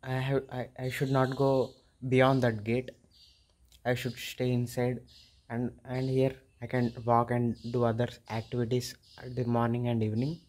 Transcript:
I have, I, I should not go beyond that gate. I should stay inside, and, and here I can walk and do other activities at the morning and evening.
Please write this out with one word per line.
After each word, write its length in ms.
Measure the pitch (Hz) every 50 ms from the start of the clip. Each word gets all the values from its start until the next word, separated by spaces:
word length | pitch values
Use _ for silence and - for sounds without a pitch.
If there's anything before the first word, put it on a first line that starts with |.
| -
I 120 | - 131
have, 280 | 131 131 135 139 135 135 -
I, 200 | - 127 120 - _
I 120 | - 131 131
should 220 | 127 - 147 131 135
not 240 | 135 131 131 135
go 340 | 131 139 135 135 135 120 - - - _ _ _ _ - 127
beyond 340 | 123 127 131 131 135 135 123
that 220 | 120 110 107 104
gate. 260 | 110 113 123 123 - - _ _ _ _ _ - - _ _ _ _ _ _ _ _ _ - _
I 100 | 120 127
should 220 | 123 - 123 113 -
stay 340 | - - - - 127 127 123
inside, 480 | 120 123 117 - - 123 123 127 117 - - - - - _ _ _ _ _
and, 240 | 117 117 123 117 117 - _
and 260 | 131 127 131 131 131
here 240 | 131 131 131 135 131 - - _ _ _
I 60 | 123
can 260 | 117 - 127 120 117 117 123 113
walk 260 | 117 120 117 120 117
and 260 | 123 123 120 120 113 117 - 120 120
do 120 | 127 120
other 240 | 117 113 113 123 117 - - _ -
activities 680 | 110 113 110 - - 123 120 113 127 123 123 - - - _ _ - -
at 180 | - 127 127
the 80 | 123 123
morning 440 | 117 117 117 117 117 117 120 120 120
and 140 | 120 113 110
evening. 380 | 107 107 110 127 143 165 165 -